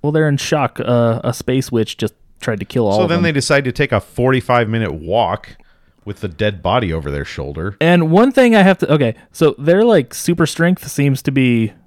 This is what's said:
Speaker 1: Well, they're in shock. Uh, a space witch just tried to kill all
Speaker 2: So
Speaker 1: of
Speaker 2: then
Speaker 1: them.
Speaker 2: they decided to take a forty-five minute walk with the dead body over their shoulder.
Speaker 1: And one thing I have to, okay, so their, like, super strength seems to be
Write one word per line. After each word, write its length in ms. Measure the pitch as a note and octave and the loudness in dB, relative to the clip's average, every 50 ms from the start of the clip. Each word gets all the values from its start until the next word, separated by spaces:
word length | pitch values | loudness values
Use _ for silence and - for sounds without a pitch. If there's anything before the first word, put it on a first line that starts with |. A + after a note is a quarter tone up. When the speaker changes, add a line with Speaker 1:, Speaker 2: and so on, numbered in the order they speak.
Speaker 1:
Well, 100 | - D3 D3+ | -2 0 0
they're 160 | D#3+ D#3 D3+ | 2 2 2
in 80 | C#3+ | 0
shock. 420 | C#3 - - E3+ D3+ C#3 B2 _ - | -2 -2 -2 -2 0 -2 -2 _ -6
Uh, 400 | A#2+ - B2 A#2+ A#2 A#2 A2+ A2+ - | -2 0 2 2 2 2 0 -2 -4
a 100 | B2 A#2+ | -6 -6
space 380 | - - - B2+ C3+ B2+ - | -6 -6 -4 -2 -2 -2 -2
witch 260 | - A2+ A2 - - | -2 -2 -2 -2 -4
just 160 | - - G#2 _ _ _ _ _ _ | -6 -6 -6 _ _ _ _ _ _
tried 200 | - - A#2 G2+ | -6 -6 -6 -6
to 60 | G2+ | -8
kill 200 | _ - C3 A2+ | _ -2 -2 0
all 120 | G2+ G2 G#2+ | 2 2 2
Speaker 2:
So 40 | A2+ | 2
Speaker 1:
of 60 | D#3+ | 0
Speaker 2:
then 80 | E3 | 0
Speaker 1:
them. 60 | F3 F3 | 0 0
Speaker 2:
they 80 | E3 | 0
decided 340 | D#3 C#3 C3 - D3+ C#3 C#3 | 0 -2 0 2 0 0 0
to 60 | B2+ | -2
take 200 | A#2+ - D3 C3+ | -2 -2 -2 0
a 80 | - G2+ | 0 -2
forty-five 720 | - - - - B2 B2+ C3 C3 B2 - B2+ A#2+ A#2 G#2 | -2 -4 -4 -2 0 2 2 0 0 2 2 2 2 2
minute 240 | A2 A2+ A2+ F2 D2 | -2 -2 -2 -4 -6
walk 640 | D#2+ D2+ E2+ F#2+ A#2 A2+ E2+ F#2+ A2 - - - - - _ _ _ _ _ _ _ _ | -8 -6 -4 -2 -2 0 -2 -4 -6 -8 -16 -20 -20 -20 _ _ _ _ _ _ _ _
with 160 | G#2 G#2 - | -14 -12 -10
the 60 | - G2 | -10 -10
dead 340 | D#2+ - G#2+ G#2+ G#2 E2+ - | -6 -4 -4 -4 -4 -4 -4
body 300 | F2+ G#2 B2+ A#2 F2+ D#2+ | -2 0 0 0 -2 -4
over 180 | D#2+ D2 D2 | -4 -6 -6
their 140 | C#2+ C#2+ C#2 | -6 -6 -8
shoulder. 500 | - - - C#2 C#2 C#2+ C#2+ E2 G2+ G2+ _ | -10 -10 -10 -10 -10 -10 -8 -10 -10 -6 _
Speaker 1:
And 280 | D#3 E3 F3 F3 E3 D#3+ | 2 2 2 2 2 2
one 200 | E3 F#3+ A#3 C#4 | 4 4 4 4
thing 240 | B3+ - B3+ A#3+ A3+ | 4 4 4 4 6
I 60 | G#3+ | 6
have 160 | F#3+ F#3+ F#3 | 6 4 4
to, 160 | - - - D3 | 2 0 0 0
okay, 200 | D3 C3+ A2+ A2 - - _ _ | 0 0 -2 -2 -6 -16 _ _
so 220 | - D#3+ D3+ - - | 0 2 2 2 0
their, 240 | C#3 D3+ F3 G3 A3 | 2 2 4 4 4
like, 300 | A#3+ A3 F3 C3 - - | 4 4 2 2 0 -10
super 320 | - - - F3 E3+ E3+ | -6 -2 -2 0 0 0
strength 420 | - - - E3 F3 F#3 - - C#3+ | -2 0 0 0 0 0 -2 -4 -10
seems 320 | - - C#3 C#3+ C3+ C3 - | -4 -2 0 0 0 0 -4
to 80 | C#3+ | -2
be 420 | C3+ C3+ C3 B2+ A#2+ A#2 A2 G#2+ - _ _ | 0 0 2 2 2 0 0 -2 -6 _ _